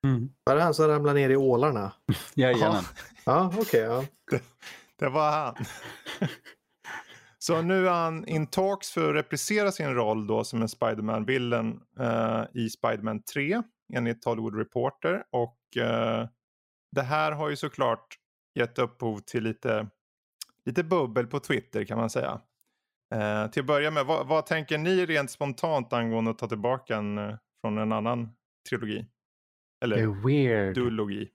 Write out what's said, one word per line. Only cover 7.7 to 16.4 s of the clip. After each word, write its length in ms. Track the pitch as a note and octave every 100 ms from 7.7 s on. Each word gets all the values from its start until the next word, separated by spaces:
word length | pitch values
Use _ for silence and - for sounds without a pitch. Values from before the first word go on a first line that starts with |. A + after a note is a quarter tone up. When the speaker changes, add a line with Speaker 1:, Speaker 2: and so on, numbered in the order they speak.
| F#3+ F#3
Speaker 3:
är 40 |
han 340 | F3 E3 D#3+ -
in 200 | D#3+ D3+
talks 440 | - F#3+ G3 -
för 180 | - D#3
att 60 | D3+
reprisera 560 | D3+ - - G#3 G3+
sin 220 | F#3 D3 B2
roll 320 | G#2+ A2 G#2
då 160 | A2
som 180 | A2+ A2+
en 80 | A2
Spider-Man-villain, 1080 | - A#2 A2 G#2+ A2 G#2+ C3 B2 A#2 A2+ A2+ _ -
eh, 440 | B2 A2+ A2+ A2+ A2
i 160 | B2+ A2+
Spider-Man 540 | - A#2 A2 A2 A2
tre, 380 | - D3+ C#3+ G#3+ A#3 _ _
enligt 320 | B2+ A#2 A2+ -
Hollywood 300 | A2+ A2+ G#2
Reporter. 680 | G#2 B2+ B2+ - E3 F#3 -
Och, 460 | B2+ A#2+ _ _ -
eh, 440 | A#2 A#2 A2+ A2+ A#2 _